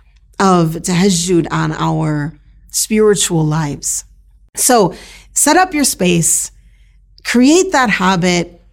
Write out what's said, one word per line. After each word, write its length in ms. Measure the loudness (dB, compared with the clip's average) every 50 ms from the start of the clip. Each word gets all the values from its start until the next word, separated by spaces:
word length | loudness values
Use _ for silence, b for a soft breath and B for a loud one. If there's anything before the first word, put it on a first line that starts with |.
| b b b b _ _ _ 0
of 300 | 2 2 2 2 2 0
tahajjud 760 | -4 -6 -6 -4 -2 0 2 2 0 0 0 0 0 0 0 0
on 180 | -4 -4 -4 -4
our 680 | -4 -4 -4 -2 -2 -2 -2 -2 -4 -4 -6 -8 -10 -14 _ _ -20 -20 _ -10
spiritual 760 | -8 -8 -4 -2 0 2 4 4 4 2 0 -2 0 0 0
lives. 580 | 0 0 -2 -4 -4 -6 -8 -8 -8 -8 -8 -10 _ -20 _ _ _ _ _ _ _ -8
So 380 | -4 0 2 4 4 2 2 B B B B B B B B
set 240 | B -2 0 2 2
up 160 | 2 2 0
your 120 | 0 -2 -2
space, 680 | -2 -2 -2 0 0 0 0 0 0 -2 -4 -6 -8 _ _ _ -20 _ _ _ _ _ _ _ _ _ _
create 480 | -8 -2 2 2 4 4 4 4 2 2
that 180 | 0 0 0 0
habit, 720 | 0 0 0 0 0 0 0 0 0 0 -2 -6 -10 -20 _ _